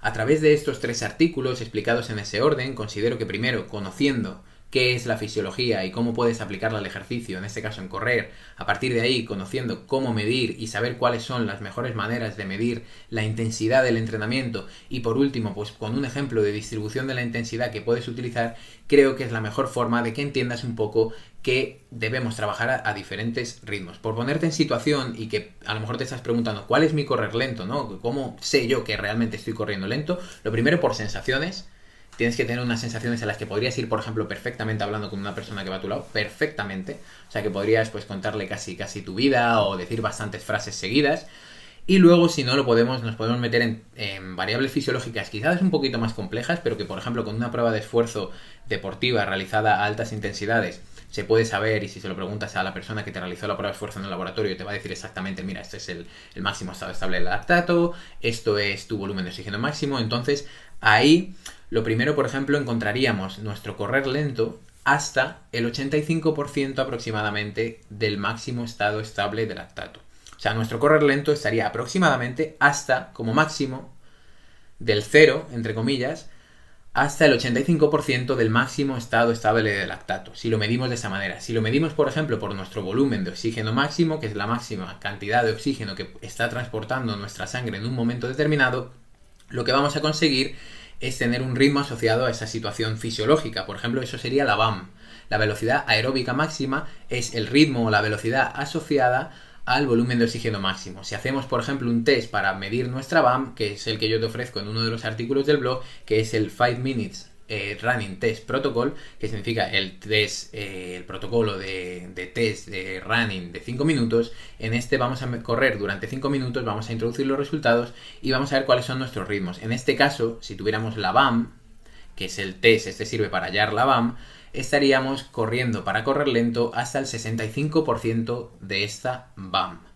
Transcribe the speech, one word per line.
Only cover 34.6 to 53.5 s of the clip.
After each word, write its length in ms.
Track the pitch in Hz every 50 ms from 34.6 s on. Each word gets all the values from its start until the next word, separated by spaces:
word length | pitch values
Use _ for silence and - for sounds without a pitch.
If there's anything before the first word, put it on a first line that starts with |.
| 110 107 110 104 101
hablando 280 | 101 104 107 104 98
con 100 | 98 98
una 140 | 98 101 98
persona 300 | 98 92 - 110 101 98
que 40 | 95
va 80 | 95
a 40 | 95 -
tu 60 | 98
lado, 180 | 104 131 - - -
perfectamente. 840 | 110 104 - - - - - - - 104 101 95 95 95 95 - - - - - - - -
O 20 |
sea, 120 | - 113 104
que 80 | 107
podrías, 400 | 92 95 101 110 110 110 110 110
pues, 160 | - 104 98
contarle 420 | - 101 95 92 107 101 107 98 95
casi, 260 | 101 101 - - 92
casi 280 | 87 101 98 - 104 90
tu 120 | 101 95
vida 460 | 98 127 139 135 123 120 117 117 113
o 160 | 104 98 98
decir 240 | 92 90 - 117 113
bastantes 420 | - 107 - - 110 104 95 - -
frases 320 | - 107 107 - - 101
seguidas. 520 | - - 95 110 139 147 139 156 - - - - - - - - - - - - - -
Y 120 | - 180 190
luego, 320 | 185 170 175 175 170 165
si 120 | - - 135
no, 140 | 123 127
lo 80 | 139 139
podemos, 380 | 127 117 113 117 120 131 123 113
nos 140 | 117 110
podemos 220 | - 110 113 120 123
meter 220 | 123 120 113 120
en, 220 | 120 117 113 110 - - -
en 380 | - 113 98 98 95 95 92 92
variables 380 | 87 92 98 107 123 135 135 -
fisiológicas, 560 | 143 131 135 123 127 120 120 113 110 98 -
quizás 320 | - 104 110 151 180 180
un 100 | 185 185
poquito 280 | 180 151 139 131 120 117
más 160 | 113 113 113
complejas, 440 | - 107 92 - 117 120 - 170 175 -
pero 140 | 127 110 95
que, 80 | 101
por 120 | 87 104 -
ejemplo, 240 | - 127 120 117 107
con 120 | 104 104
una 160 | 110 120 120
prueba 200 | 117 120 117 117
de 100 | 110 107
esfuerzo 500 | 104 - - 117 117 113 - 107 98 92 - - - - - - -
deportiva 600 | - 107 95 - 98 - - - 127 123 107 101
realizada 560 | - 95 95 95 - 107 107 110 110 104 92 104
a 20 |
altas 300 | 104 107 107 113 - 110
intensidades, 680 | 107 101 101 98 - 104 101 113 117 - 90 - - - - - - - -
se 140 | - - 101
puede 200 | - 110 113 113
saber, 400 | 113 110 98 104 110 110 107 101
y 40 | 95
si 120 | - -
se 80 | - 98
lo 80 | 90
preguntas 400 | 90 95 90 104 107 104 98 -
a 60 | 95 92
la 100 | 95 92
persona 320 | 95 92 - 113 104 101
que 80 | - 87
te 80 | 95
realizó 260 | 90 92 90 90 -
la 100 | 101